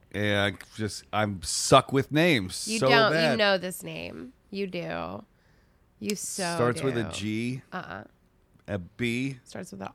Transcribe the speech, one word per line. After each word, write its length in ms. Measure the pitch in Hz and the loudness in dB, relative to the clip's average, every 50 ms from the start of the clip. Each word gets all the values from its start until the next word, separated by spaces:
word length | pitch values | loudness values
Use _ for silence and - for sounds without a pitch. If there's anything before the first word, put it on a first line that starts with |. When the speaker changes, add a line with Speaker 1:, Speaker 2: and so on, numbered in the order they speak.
| _ - | _ -8
Speaker 1:
And 440 | - 98 104 104 101 101 101 101 95 | -4 0 2 2 4 4 2 2 0
I 20 | - - - - | -4 -10 -12 -6
just, 280 | - 110 101 - - - _ | -6 -4 -4 -6 -8 -8 _
I'm 300 | - 104 107 104 101 90 | 0 0 2 0 0 -4
suck 500 | - - - - - - 147 135 - - | -4 -4 -2 -2 4 6 6 6 6 6
with 180 | 135 139 131 - | 2 0 2 2
names 560 | 139 151 170 180 151 113 92 87 - - - | 2 4 6 6 4 4 2 -2 -6 -6 -6
Speaker 2:
You 120 | 214 220 226 | -4 -2 2
Speaker 1:
so 100 | - - | 4 6
Speaker 2:
don't. 240 | 240 233 220 208 | 6 6 6 6
Speaker 1:
bad. 180 | - 165 165 - | 4 4 2 2
Speaker 2:
You 40 | - | 4
know 220 | 220 208 202 196 185 | 4 4 4 2 2
this 240 | 175 185 185 - | 0 -4 -10 -10
name. 500 | 185 165 160 160 170 - - - - 254 - _ _ _ | -12 -10 -10 -10 -10 -10 -10 -12 -14 -14 -16 _ _ _
You 160 | 202 196 202 | -8 -6 -6
do. 580 | 185 175 175 165 165 170 - - - - 214 220 - _ _ _ _ _ _ _ _ _ _ _ _ _ - | -6 -6 -8 -8 -6 -6 -6 -6 -6 -8 -12 -14 -18 _ _ _ _ _ _ _ _ _ _ _ _ _ -8
You 160 | 214 202 214 | -6 -6 -4
so 380 | - - - - - 185 170 170 | -4 -6 -8 -6 -4 -4 -2 0
Speaker 1:
Starts 280 | 165 120 123 120 - | 2 2 2 0 0
with 140 | - 135 123 | -2 -2 0
a 80 | 120 110 | -2 -2
Speaker 2:
do. 60 | 80 | -4
Speaker 1:
G. 500 | 85 92 101 107 107 110 117 120 131 131 - _ | -6 -4 -4 -2 -2 -2 -2 -4 -6 -8 -8 _
Speaker 2:
Uh-uh. 320 | - 185 - - 85 98 - - _ _ _ _ _ _ _ _ _ _ _ | -10 -10 -10 -10 -12 -12 -14 -16 _ _ _ _ _ _ _ _ _ _ _
Speaker 1:
A 120 | - 101 98 | -6 -6 -6
B. 600 | 87 85 - - 120 117 117 123 131 139 135 127 - | -6 -10 -6 -4 -2 -2 0 -2 -2 -4 -6 -10 -14
Speaker 2:
Starts 260 | - - - 190 - | -14 -14 -14 -12 -12
with 100 | 196 190 | -12 -12
a 80 | 190 - | -12 -12